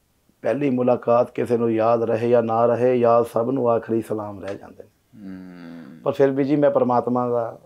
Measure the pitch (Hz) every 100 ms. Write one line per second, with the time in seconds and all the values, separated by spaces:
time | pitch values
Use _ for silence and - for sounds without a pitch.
0 | _ _ _ _ - 117 143 123 123 123
1 | - 120 120 - 117 120 117 110 110 117
2 | 113 113 120 120 113 110 117 117 127 127
3 | 117 120 117 117 117 135 120 117 113 113
4 | 107 107 104 101 95 101 90 - - _
5 | _ 117 98 92 92 90 85 85 82 80
6 | 143 - 139 135 135 151 143 139 123 120
7 | 117 123 123 120 117 120